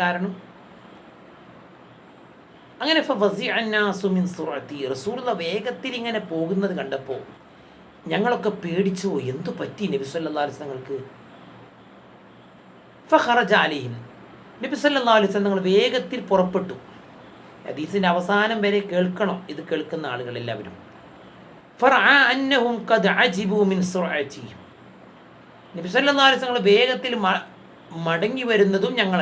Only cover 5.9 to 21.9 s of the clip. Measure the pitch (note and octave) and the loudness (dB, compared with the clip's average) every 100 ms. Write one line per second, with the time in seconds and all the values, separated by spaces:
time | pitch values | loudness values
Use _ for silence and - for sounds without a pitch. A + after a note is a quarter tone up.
5.9 | A#3+ A#3 A3 F#3 E3 E3 F#3+ G3 F3 C3+ | -6 -4 -4 -4 -4 -2 0 -2 -4 -4
6.9 | C3+ - B2 - - - - - - - | -6 -6 -10 -10 -20 -20 -20 -20 -20 -20
7.9 | - D#3+ E3+ A#3 A#3+ G#3 F3+ E3+ F3 G3 | -18 -4 0 0 0 -2 -4 -4 0 0
8.9 | F#3 G3 C#3+ B2 C#3 A#3 B3 C#3 - F#3+ | 0 -4 -4 -4 -6 -8 -8 -10 -6 -4
9.9 | C#3 C3+ E3+ D#3 D3+ C#3+ C3 D3 B2+ B2+ | -4 -4 -6 -4 -4 -4 -6 -10 -12 -8
10.9 | C3+ - - - - - - - - - | -10 -10 -18 -20 -20 -20 -20 -20 -20 -20
11.9 | - - - - - - - - - - | -20 -20 -20 -20 -20 -20 -20 -20 -20 -20
12.9 | - - D#4 A#3+ A#3+ G3 G3+ D#3 D3 B2 | -20 2 4 4 2 4 4 2 -2 -6
13.9 | A#2 - - - - - - C4 C4 C#4+ | -10 -14 -20 -20 -20 -20 -12 -6 0 2
14.9 | C#4 A#3+ A3 G3 G#3 G3+ F#3+ F#3 G3 B3 | 2 4 4 4 2 0 0 2 4 4
15.9 | C4 - B3 F#3+ F#3 F3+ - - - - | 0 -4 -8 0 2 2 -2 -6 -10 -16
16.9 | - - - - - - - - - D#3+ | -20 -20 -20 -20 -20 -20 -18 -12 -10 -4
17.9 | G3 F3+ F3 F3+ G3+ G#3+ A3+ G3+ G#3 G3+ | 0 2 2 2 2 2 0 0 0 0
18.9 | F3 F3+ F3+ G3 F3+ - D3+ - D#3 D3+ | 0 0 0 -2 -2 -8 -12 -6 -6 -4
19.9 | E3 D3 B2 A#2+ A#2+ A#2+ G#2+ F#2 - - | -6 -6 -6 -8 -8 -8 -8 -10 -16 -20
20.9 | - - - - - - - - - C4 | -20 -20 -20 -20 -20 -20 -20 -20 0 4